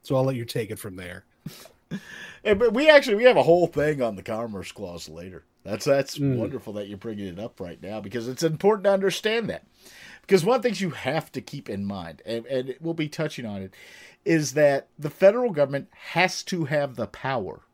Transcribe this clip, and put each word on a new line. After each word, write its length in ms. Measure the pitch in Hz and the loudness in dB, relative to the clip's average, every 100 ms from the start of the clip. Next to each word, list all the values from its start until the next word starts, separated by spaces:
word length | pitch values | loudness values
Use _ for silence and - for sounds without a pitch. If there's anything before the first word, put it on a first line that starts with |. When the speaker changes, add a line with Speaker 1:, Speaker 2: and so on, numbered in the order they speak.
Speaker 1:
so 140 | - 135 | 0 0
I'll 80 | |
let 120 | 131 131 | 2 -2
you 100 | 113 | -6
take 240 | 123 104 | -6 -6
it 80 | 104 | -8
from 180 | 107 90 | -12 -12
there. 280 | 90 92 _ _ - | -12 -14 _ _ -18
<laughs> 100 | - - _ _ 196 - - - - | -18 -20 _ _ -12 -12 -18 -18 -6
Speaker 2:
Hey, 120 | - | 0
but 180 | 202 240 | 2 2
we 160 | 214 302 | 4 8
actually, 280 | 294 - 202 | 6 6 6
we 80 | |
have 120 | 247 190 | 6 6
a 60 | |
whole 240 | 127 175 170 | 6 6 4
thing 320 | 147 151 147 | 2 0 0
on 140 | 120 95 | -2 -4
the 60 | |
Commerce 500 | 90 110 117 101 87 | -8 -6 -6 -10 -12
Clause 360 | - 95 87 - | -12 -12 -12 -14
later. 340 | 78 92 85 _ _ | -14 -14 -16 _ _
That's, 220 | - 104 | -8 -4
that's 320 | 151 139 135 - | 2 2 2 0
Speaker 1:
Mm. 200 | 139 123 | 0 0
Speaker 2:
wonderful 340 | 113 127 113 | -2 -6 -8
that 160 | 104 101 | -10 -10
you're 80 | 101 | -10
bringing 300 | 117 104 98 | -10 -8 -8
it 120 | 87 | -8
up 220 | 113 _ | -12 _
right 200 | 90 82 | -14 -12
now 180 | 90 110 | -10 -10
because 260 | 101 117 117 | -8 -8 -6
it's 140 | 127 | -2
important 420 | 160 156 196 214 | -2 2 2 4
to 60 | 202 | 2
understand 560 | 196 190 180 214 226 220 | 2 0 0 -2 -2 -2
that. 140 | 82 _ _ - - - - | -8 _ _ -20 -20 -20 -20
Because 200 | - 190 | 2 4
one 120 | 170 254 | 4 2
of 60 | |
the 60 | 240 | 2
things 100 | 180 | -2
you 100 | 190 | -4
have 400 | 131 131 156 - | -2 -2 -2 -4
to 80 | 131 | -12
keep 260 | - 143 - | -10 -12 -8
in 160 | 101 | -6
mind, 380 | 101 98 82 78 | -4 -6 -10 -14
and, 220 | - 117 117 | -8 -8 -4
and 280 | 131 135 127 | -4 -4 -8
we'll 140 | 160 | -6
be 140 | 165 151 | -4 -4
touching 340 | - 151 - | -4 -6 -6
on 160 | 117 101 | -8 -8
it, 120 | 95 - - - - _ | -10 -14 -20 -20 -20 _
is 300 | - 165 143 | 0 2 2
that 340 | 135 147 135 - - | 4 4 4 -2 -10
the 120 | 147 | -10
federal 400 | - 190 233 247 | 6 6 6 0
government 380 | 151 139 139 - | 2 0 0 -8
has 500 | _ - 165 185 - | _ -4 0 2 0
to 200 | - 180 | -6 -4
have 320 | 143 147 143 123 | 0 0 -2 -4
the 100 | 107 | -8
power 540 | - 131 131 92 - _ | -6 -4 -4 -4 -10 _